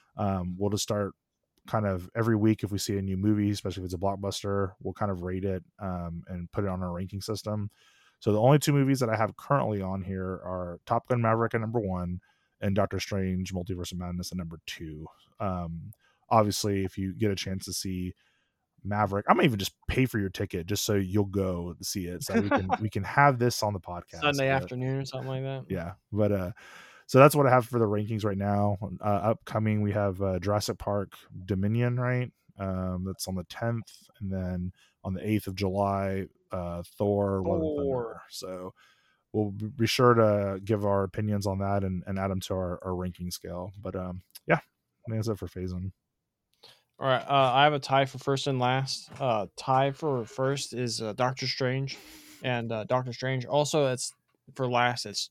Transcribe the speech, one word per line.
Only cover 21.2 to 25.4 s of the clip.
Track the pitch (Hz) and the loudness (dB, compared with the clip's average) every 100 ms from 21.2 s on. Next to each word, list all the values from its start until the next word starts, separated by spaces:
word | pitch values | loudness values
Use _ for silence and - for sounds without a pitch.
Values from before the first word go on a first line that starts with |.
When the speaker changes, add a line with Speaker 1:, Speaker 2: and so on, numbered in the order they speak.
| 101 | 2
Speaker 1:
go | 98 95 87 87 85 | 2 0 -2 -6 -8
see | - 104 87 | -8 -6 -6
it. | 90 | -6
So | - 226 | -2 0
we | 101 | 0
can, | 285 190 | 0 0
Speaker 2:
<laughs> | 247 | -2
Speaker 1:
we | 110 | -2
can | 104 | -4
have | 98 - 143 127 | -2 4 6 6
this | 120 - | 2 2
on | 107 | -2
the | 101 | -4
podcast, | 87 87 - - | -6 -12 -12 -4
Speaker 2:
Sunday | 147 139 135 | 0 2 2
Speaker 1:
but | 135 | 0
Speaker 2:
afternoon | 135 123 127 135 | -2 -4 -4 -4
or | 135 | -6
something | 131 127 | -8 -6
like | 131 | -6